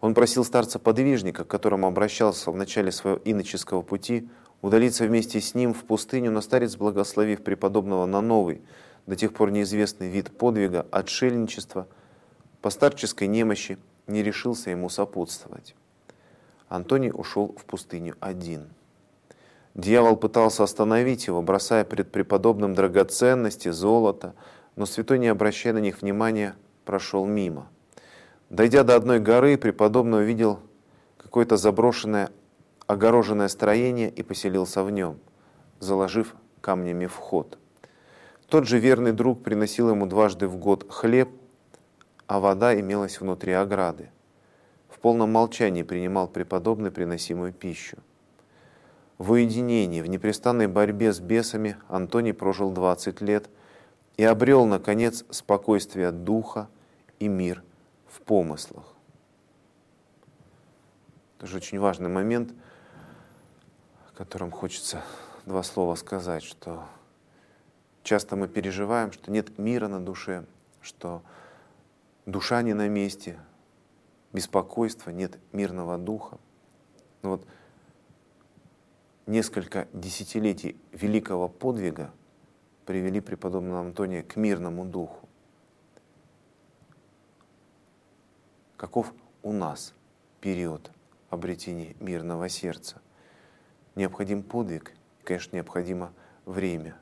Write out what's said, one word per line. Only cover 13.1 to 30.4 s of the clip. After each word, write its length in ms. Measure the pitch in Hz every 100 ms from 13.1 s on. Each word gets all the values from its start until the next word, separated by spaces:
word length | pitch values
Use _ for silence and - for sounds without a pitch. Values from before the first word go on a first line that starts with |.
| - 98
немощи 480 | 110 113 104 - 95 _ _ -
не 160 | 104
решился 480 | 104 101 123 117 -
ему 180 | 87 90
сопутствовать. 840 | - 101 95 82 - - 101 - _ _ _ _ - _ _ _ _ _
Антоний 400 | 90 90 135 127
ушел 420 | - - - 104 -
в 80 | -
пустыню 500 | 92 - 87 85 -
один. 500 | 92 90 85 78 73 - _ _ _ _ _ - _ _ _
Дьявол 420 | - 95 117 117 110
пытался 480 | 107 117 110 107
остановить 640 | 101 - 110 113 127 120 -
его, 160 | 87
бросая 420 | 85 98 - 113
пред 260 | 101 - 95
преподобным 640 | 98 95 101 117 101 101
драгоценности, 960 | 95 95 92 95 - 123 127 113 - 87
золото, 640 | 82 98 117 107 98 92 - - - _
но 120 | - 101
святой, 320 | - 110 131
не 100 | 120
обращая 460 | 101 107 104 120
на 60 | 110
них 200 | 104 92
внимания, 560 | 101 101 113 110 101 98 _ _ -
прошел 400 | 98 - 101 98
мимо. 420 | 104 92 76 67 _ _ - - - - _ _
Дойдя 360 | - 117 139
до 120 | 123 120
одной 240 | 113 120
горы, 380 | 104 120 139 139
преподобный 640 | 117 - 107 117 117 110
увидел 380 | 107 113